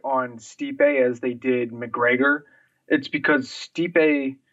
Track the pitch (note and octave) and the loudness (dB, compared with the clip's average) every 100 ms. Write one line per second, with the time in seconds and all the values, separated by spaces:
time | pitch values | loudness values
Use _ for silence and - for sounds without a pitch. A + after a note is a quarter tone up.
0 | - C4 - A#2 - - C#4+ C#4 D4 C#4+ | -2 -2 -2 -8 -20 -10 -8 2 2 4
1 | B2 A#2+ B2+ A#2+ B2+ B2 A#2+ A#2 A#2 - | 2 0 -4 -2 0 0 -2 -6 -8 0
2 | A#2+ B2+ C#3 D4 - _ _ _ - D4+ | 2 4 2 0 -4 _ _ _ -2 -2
3 | - D3+ C#3 D3 B2 - - - F3 E3+ | 0 -2 0 0 -2 -10 -10 -4 0 2
4 | D#3 D3 C3+ C3+ _ | 4 2 -2 -8 _